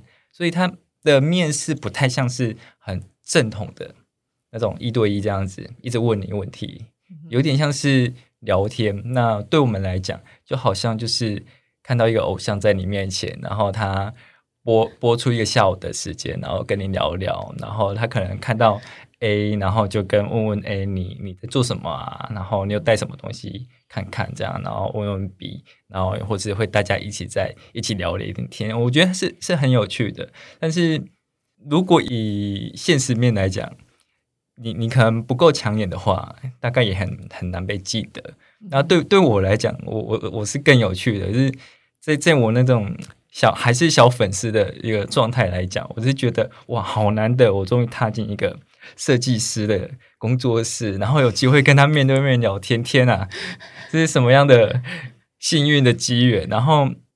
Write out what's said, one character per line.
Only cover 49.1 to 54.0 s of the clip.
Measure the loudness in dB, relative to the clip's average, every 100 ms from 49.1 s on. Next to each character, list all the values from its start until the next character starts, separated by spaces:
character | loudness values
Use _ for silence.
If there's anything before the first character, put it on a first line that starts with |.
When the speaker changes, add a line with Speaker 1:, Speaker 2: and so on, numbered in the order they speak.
| 0
Speaker 1:
计 | 2 -2
师 | -2 -4 0
的 | 0 -2 -12 _ -8
工 | -2 0
作 | 2 0
室， | -2 -4 -4 -2
然 | 0
后 | 2
有 | 2
机 | 2 4
会 | 6
跟 | 6 6
他 | 6
面 | 4 2
对 | 2
面 | 2 2
聊 | 2 -2
天， | -2 -2
天 | 2 4 4
啊， | 2 -2 -8 -12 -14 -18 -20 -4
这 |
是 | 0